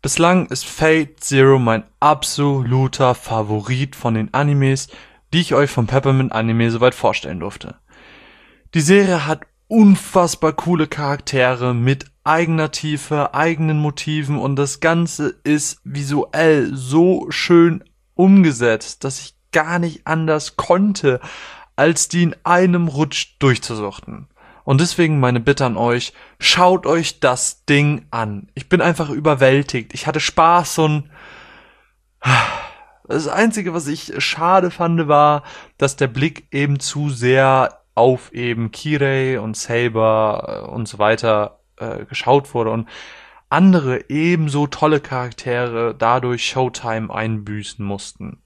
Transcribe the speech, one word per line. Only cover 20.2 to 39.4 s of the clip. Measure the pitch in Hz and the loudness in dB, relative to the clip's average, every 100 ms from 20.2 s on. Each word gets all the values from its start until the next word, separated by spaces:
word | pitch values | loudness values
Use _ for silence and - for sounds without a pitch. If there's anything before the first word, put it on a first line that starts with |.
| 160 151 - - | 0 -2 -2 -8
konnte, | - 180 208 196 147 123 - - - - - - | 0 2 2 2 0 0 -6 -18 -20 -20 -14 0
als | 147 165 - | 0 2 -2
die | 170 | 0
in | 170 - | 0 -2
einem | - 180 185 175 165 | 0 2 4 2 0
Rutsch | 139 151 - - _ | -2 -4 -4 -10 _
durchzusuchten. | 139 117 - 110 101 - - 110 139 _ _ _ | 0 2 -4 -8 -8 -10 -18 -18 -20 _ _ _
Und | - 135 | -2 0
deswegen | 170 - 165 151 | 0 0 0 2
meine | 123 123 | 2 2
Bitte | 117 139 131 | 0 0 0
an | 101 | 0
euch, | 120 120 - - - _ | -2 -2 -4 -14 -20 _
schaut | - 180 180 185 - | -2 4 4 4 2
euch | 165 160 - | 0 -2 0
das | 131 127 - - - | 0 0 -4 -8 0
Ding | 143 147 147 - | 2 2 -2 -6
an. | 117 107 101 - - | -6 -6 -8 -12 -18
Ich | - | -2
bin | 180 | 2
einfach | 170 165 151 | 2 0 -4
überwältigt. | 143 156 139 131 139 143 127 110 | -2 0 4 4 4 0 -8 -8
Ich | - 151 | -8 -6
hatte | 151 | -4
Spaß | - - 165 175 160 - | -4 2 4 4 2 0
und | 156 151 143 - - - - - _ _ _ _ _ _ 127 127 - - - - - _ - | 0 0 -6 -20 -20 -20 -20 -20 _ _ _ _ _ _ 0 0 0 -8 -14 -20 -20 _ -6
das | 135 147 | -6 -4
Einzige, | 170 226 220 180 | 0 0 0 -6
was | 170 143 | -6 -6
ich | 160 - - | -8 -8 -6
schade | - - 170 190 180 | -6 -2 2 2 2
fand, | - 170 170 151 | -2 -2 0 2
war, | 147 147 147 - - - _ | 4 4 2 -4 -20 -20 _
dass | 135 - | -4 0
der | 135 | -4
Blick | 120 156 - _ | -2 -4 -4 _
eben | 139 139 139 | -4 -2 -2
zu | - 147 147 | -4 -6 -6
sehr | 123 123 131 135 131 127 - _ | -2 2 4 4 4 0 -4 _
auf | - 123 127 - | 2 2 2 -6
eben | - 120 117 113 | -8 -6 -4 -6
Kirei | - 151 151 139 135 131 | -6 -4 -2 0 0 -2
und | 127 | -4